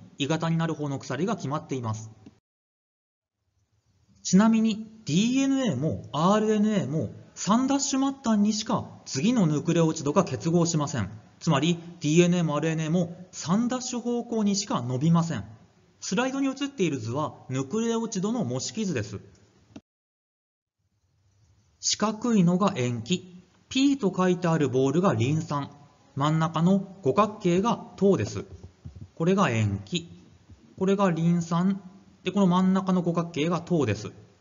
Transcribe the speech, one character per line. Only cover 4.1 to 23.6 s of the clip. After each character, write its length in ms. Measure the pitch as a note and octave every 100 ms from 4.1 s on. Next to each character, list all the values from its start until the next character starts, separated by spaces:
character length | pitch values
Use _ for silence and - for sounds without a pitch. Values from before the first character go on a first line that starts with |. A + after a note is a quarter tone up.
| _
ち 160 | - F#3
な 120 | A3+
み 120 | A3+
に、 260 | A3 G#3 - - -
デ 80 |
ィ 200 | D#3+ A#3
ー 60 | C4
エ 60 | C4+
ヌ 180 | C4+ A#3+
エ 60 |
ー 40 | B2
も 280 | D#3 G2 -
ア 220 | C#3+ F3+
ー 60 | G#3+
ル 140 | G#3+
エ 60 | G#3+
ヌ 120 | G#3+
エ 40 | G3+
ー 60 | B2+
も 280 | D#3 G2 - -
三 320 | - - A#3 C4
ダ 100 | C#4
ッ 40 |
シ 180 | C#4 C4+
ュ 20 |
末 200 | C#4 C#4
端 180 | A3+ G#3
に 120 | G#3
し 120 | G#3 -
か 220 | D#3 A2 - -
次 280 | C3+ G3
の 140 | B3+ D#3+
ヌ 160 | C#3+
ク 100 | E3+
レ 80 | E3+
オ 100 | D#3+
チ 100 | D#3
ド 100 | C#3
が 100 | F#3
結 280 | F3 B2+ E3+
合 160 | F3 E3
し 100 | D#3
ま 100 | C#3+
せ 120 | B2+
ん。 100 | F#2 - - -
つ 100 | E3+
ま 100 | E3
り、 200 | E3 E3+ - -
デ 80 | D3
ィ 80 | E3
ー 80 | F3
エ 20 |
ヌ 100 | F3
エ 40 |
ー 20 |
も 120 | D#3+ D3
ア 20 |
ー 40 |
ル 80 | D#3+
エ 60 | D#3+
ヌ 80 |
エ 40 | D#3
ー 40 |
も 260 | F3+ E3 - -
三 360 | - D3 G3+ A#3+
ダ 100 | B3+
ッ 40 |
シ 140 | B3 A#3+
ュ 40 |
方 240 | A#3 A#3+ A#3
向 180 | A3+
に 120 | G3+ G3
し 120 | -
か 140 | G#3
伸 180 | A#2+ B2+
び 120 | D#3+
ま 120 | E3+
せ 120 | E3 A#2+
ん。 60 | F#2 - - _ _ _
ス 140 | - G3+
ラ 120 | C4
イ 40 |
ド 80 | C#4
に 80 | C4+
写 160 | C4 C#4
っ 20 |
て 160 | -
い 80 | E3+
る 80 | C3
図 120 | A2
は、 220 | C3 D3 - -
ヌ 140 | C3
ク 180 | C3+ A3
レ 140 | A#3 A3+
オ 120 | A3
チ 140 | F#3+
ド 100 | G#3
の 120 | A#3+
模 160 | B2 B2+
式 260 | - A3+ G3
図 80 |
で 80 | C3
す。 180 | - G2 - - _ _ _ - - _ _ _ _ _ _ _ _ _ _ _ _ _ _ _ _ _ _ _
四 180 | - -
角 360 | G#3 G#3+ A#3+
い 100 | G#3+
の 140 | E3+ F3+
が 160 | G3+ -
塩 260 | B2 A#2
基、 440 | A2+ F3+ - - - _